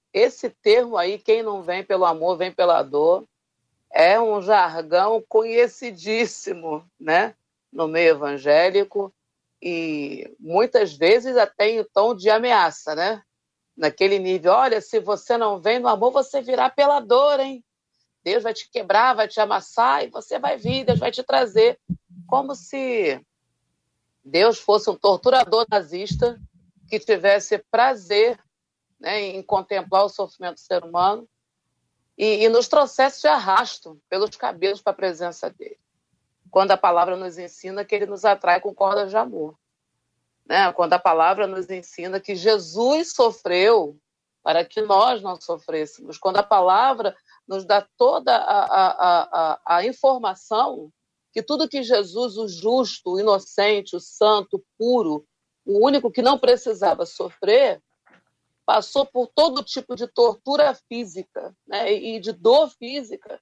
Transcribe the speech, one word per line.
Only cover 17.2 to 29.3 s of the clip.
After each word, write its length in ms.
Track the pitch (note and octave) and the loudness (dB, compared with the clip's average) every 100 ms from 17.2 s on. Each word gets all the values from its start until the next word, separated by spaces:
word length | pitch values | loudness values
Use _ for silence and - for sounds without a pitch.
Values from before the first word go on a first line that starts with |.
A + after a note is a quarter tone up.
| D4 C#4 | 4 0
hein? 240 | C4+ C4 _ _ _ _ _ _ | -4 -10 _ _ _ _ _ _
Deus 200 | E3+ A3+ | -4 -4
vai 100 | A3+ | -4
te 160 | A3 - | -8 -10
quebrar, 440 | A#3+ F#3+ G3+ B3+ | -10 0 2 4
vai 140 | A3 G#3+ | 2 -2
te 120 | A3 | -2
amassar 640 | G#3 G3 - - B3 C#4 | -2 -2 -4 -2 0 0
e 60 | B3 | -4
você 280 | A3 - B3+ | -10 -10 -6
vai 180 | C4 A#3 | -4 -4
vir, 280 | - C4+ G#3+ | -4 -2 0
Deus 140 | E3 | 0
vai 120 | A#3+ | -2
te 120 | B3 | -6
trazer." 540 | B3+ C4+ A#3+ G#3 A3+ - - F3 _ F#3 - | -2 0 2 2 2 2 -8 -12 _ -20 -4
Como 280 | C4 C4+ C4+ | -4 -2 -10
se 680 | - C#4 C4 A#3 E3 C3 - _ _ _ _ _ _ _ _ _ C3+ | -12 -8 -4 -2 -2 -4 -10 _ _ _ _ _ _ _ _ _ -4
Deus 320 | D#3+ A3 A3+ | 2 2 2
fosse 320 | - G#3 G#3+ | 0 0 0
um 60 | F3+ | 0
torturador 720 | G3+ F#3 B3 C4 F#3 A3 A3+ | 0 2 2 2 2 0 0
nazista 720 | G#3 D#3 F3 G3+ - A#3+ A#3 - _ _ _ _ | -2 -4 -10 -8 -4 -4 -4 -16 _ _ _ _
que 100 | G#3+ | -8
tivesse 580 | A3 G3 G3 G3+ - G#3 - | -2 0 2 2 0 -6 -2
prazer, 640 | A3+ B3+ A#3 F3 G#3 A#3 A3+ _ _ _ _ _ _ | 0 0 -2 -2 0 2 -2 _ _ _ _ _ _
né, 220 | E3+ G#3 | -8 -6
em 200 | G3 | -6